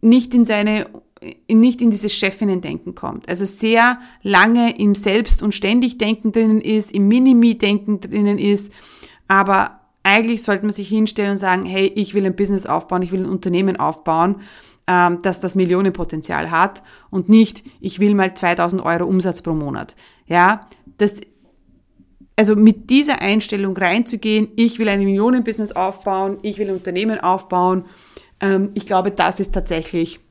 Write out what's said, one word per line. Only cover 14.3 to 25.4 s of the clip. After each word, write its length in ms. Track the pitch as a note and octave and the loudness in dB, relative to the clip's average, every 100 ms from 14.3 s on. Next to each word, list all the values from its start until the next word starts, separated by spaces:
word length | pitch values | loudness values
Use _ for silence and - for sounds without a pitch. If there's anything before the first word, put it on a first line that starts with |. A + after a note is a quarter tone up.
| G3 - - - _ - | -2 -8 -20 -20 _ -2
ähm, 340 | F3+ F3 F3 | 2 2 0
dass 180 | F#3+ F#3 | -4 -4
das 140 | F#3 | -4
Millionenpotenzial 960 | F#3+ F3+ F3+ G3 F3+ E3+ D#3 - D#3+ E3 | -2 0 2 0 -2 -6 -8 -6 -6 -4
hat 320 | E3 G3 - - - _ | 0 0 -2 -20 -20 _
und 180 | F#3+ F3+ | -6 4
nicht, 340 | A3 A3+ - - _ | 6 6 0 -20 _
ich 200 | F#3+ F3+ | -12 -2
will 140 | G#3 | 0
mal 200 | G3+ F#3+ | 2 0
zweitausend 480 | F#3 F3+ F3 F3 F#3 | -2 -2 0 0 -2
Euro 220 | - E3+ | -2 -2
Umsatz 380 | F3 F#3 F#3 F3 | 0 0 -2 -4
pro 120 | - | -4
Monat. 400 | D#3+ C#3+ C3+ - - - _ _ | -4 -4 -8 -12 -18 -20 _ _
Ja, 400 | E3+ F3+ G#3+ - _ - _ | 2 2 2 -6 _ -20 _
das, 240 | G#3 G#3 - _ _ _ _ _ _ _ _ _ - | -2 -2 -14 _ _ _ _ _ _ _ _ _ -10
also 220 | - G#3 G#3+ | 0 2 6
mit 340 | G#3+ G#3 - | 6 6 2
dieser 300 | C4 D4 C4 | 2 2 -2
Einstellung 560 | G3 G#3+ - G#3 G3 F#3 | 0 -2 -2 -4 -4 -2
reinzugehen, 720 | F#3 G3 A#3 A3 A3 G#3+ G#3+ A3 | 0 0 -2 -4 0 0 0 0
ich 220 | A#3 A#3 | 0 0
will 100 | A3 | -2
ein 160 | G3+ | 0
Millionenbusiness 680 | G3 G3 A3 B3+ | 0 2 2 0